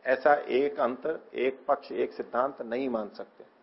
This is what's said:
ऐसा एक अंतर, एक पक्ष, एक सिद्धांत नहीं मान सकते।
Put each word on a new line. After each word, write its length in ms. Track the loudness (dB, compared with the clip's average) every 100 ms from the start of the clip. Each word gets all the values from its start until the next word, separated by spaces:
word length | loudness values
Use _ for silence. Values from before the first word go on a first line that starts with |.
| 0
ऐसा 280 | 4 6
एक 460 | 4 4 2 2 2
अंतर, 500 | 0 0 -4 -6 -6
एक 320 | -2 -2 0 0
पक्ष, 240 | -2 -2
एक 220 | -2 -2
सिद्धांत 480 | -4 -4 -2 -2 -4
नहीं 280 | -6 -4 -2
मान 200 | -2 -4
सकते। 480 | -10 -16 -20 -20 _